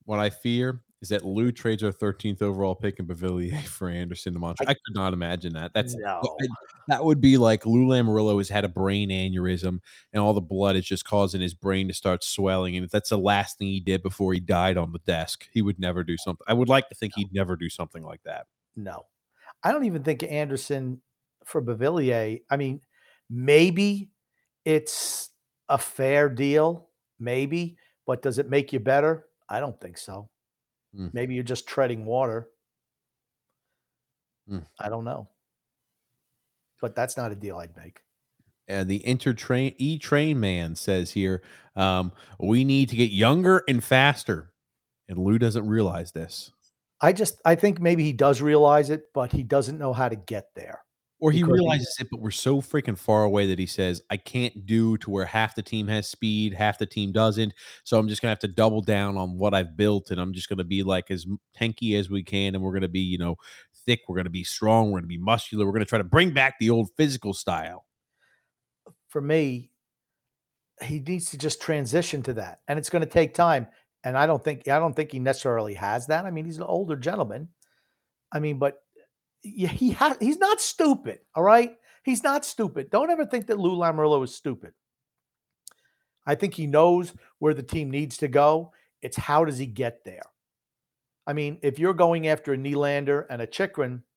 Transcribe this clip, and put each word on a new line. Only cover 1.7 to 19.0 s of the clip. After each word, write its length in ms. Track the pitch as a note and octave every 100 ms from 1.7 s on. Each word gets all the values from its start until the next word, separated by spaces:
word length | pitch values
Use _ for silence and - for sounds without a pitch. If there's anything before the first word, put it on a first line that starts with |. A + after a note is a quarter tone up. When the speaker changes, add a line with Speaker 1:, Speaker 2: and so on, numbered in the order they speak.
| A2
Speaker 1:
our 100 | G#2+
thirteenth 480 | F#2 G#2+ F#2+ A2 F#2+
overall 340 | G#2 F#2+ G2 F2+
pick 240 | G#2 -
in 80 | F2
Beauvillier 440 | E2+ F#2 F2+ F2
<laughs> 160 | D2+ -
for 220 | - F2+
Anderson 440 | F2 F2 F2 -
to 60 | F2
Montreal." 280 | E2+ E2+ C#3
Speaker 2:
I 40 |
Speaker 1:
I 20 |
could 220 | C#3 - G#2
not 180 | F#2+
imagine 400 | F2+ E2+ F2 F2+
that. 200 | D#2+ E2+
That's 220 | - B2 A#2+
Speaker 2:
No. 260 | G2+ F2+ F2 -
Speaker 1:
I, 60 | B2+ A2+ - - -
that 180 | C3 D#3+
would 160 | D3
be 160 | C3+ C3
like 280 | A#2 A2 A2+
Lou 200 | A#2 B2+
Lamoriello 520 | B2+ A#2 G#2+ G#2+ G2+
has 100 | G2
had 160 | G#2 G2+
a 40 |
brain 400 | F2 F#2+ G2 G2+
aneurysm 680 | F#2+ F#2+ F#2 F2+ F2+ F#2 F2+ - - _
and 100 | G#2
all 120 | G#2
the 80 | G2+
blood 340 | E2 F#2+ G2 F#2+
is 100 | F2+
just 200 | F#2 -
causing 340 | G#2 G2 F#2
his 140 | F2+
brain 340 | E2+ G2 F#2+ F#2+
to 60 |
start 300 | F2+ G2 F2+
swelling. 520 | - - G2 F#2 F#2 F2+
And 80 |
if 80 | F2+
that's 200 | G#2 -
the 60 | G#2
last 400 | G2 G2+ G2 -
thing 80 | G2
he 120 | G2
did 220 | F#2 F#2
before 320 | F#2 F#2 G2
he 60 | F2+
died 360 | F2+ F2+ F#2 F2+
on 160 | E2+
the 80 | E2+
desk, 480 | - E2+ D#2+ - -
he 80 | A#2
would 180 | G2+ F#2
never 240 | F#2 F2
do 140 | E2+ E2
something. 260 | - E2+ -
I 60 |
would 140 | A#2 B2
like 220 | C3+ -
to 60 | -
think 180 | G#2+ -
he'd 160 | G2
never 240 | F#2+ F#2 F2
do 140 | E2+
something 340 | - E2+ E2+
like 200 | D#2+ D#2
that. 240 | - D2+ - _ _ -
Speaker 2:
No. 300 | G2 D#2